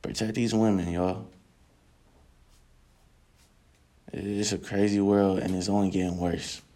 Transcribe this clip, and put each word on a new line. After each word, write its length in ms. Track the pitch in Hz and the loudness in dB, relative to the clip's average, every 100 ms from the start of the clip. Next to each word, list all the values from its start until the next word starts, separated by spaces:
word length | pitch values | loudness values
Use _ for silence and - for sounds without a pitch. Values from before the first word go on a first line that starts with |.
Protect 340 | - - 110 110 | -8 -6 -4 -2
these 180 | 117 | 0
women, 360 | 110 110 98 87 | 4 4 2 0
y'all. 360 | 85 90 92 - - _ _ _ _ _ _ _ _ _ _ _ _ _ _ _ _ _ _ _ _ _ _ _ _ _ _ - | 0 -2 -2 -10 -20 _ _ _ _ _ _ _ _ _ _ _ _ _ _ _ _ _ _ _ _ _ _ _ _ _ _ -14
It's 420 | - 101 101 104 | -8 -6 -2 -2
a 40 | 95 | -4
crazy 420 | - 101 104 101 | -4 2 2 4
world, 400 | 98 101 98 92 | 4 4 4 2
and 140 | 95 | -2
it's 160 | 92 90 | -2 0
only 220 | 101 98 | 2 2
getting 260 | 95 92 90 | 0 -2 -2
worse. 440 | 87 82 - - - | -2 -2 -6 -12 -18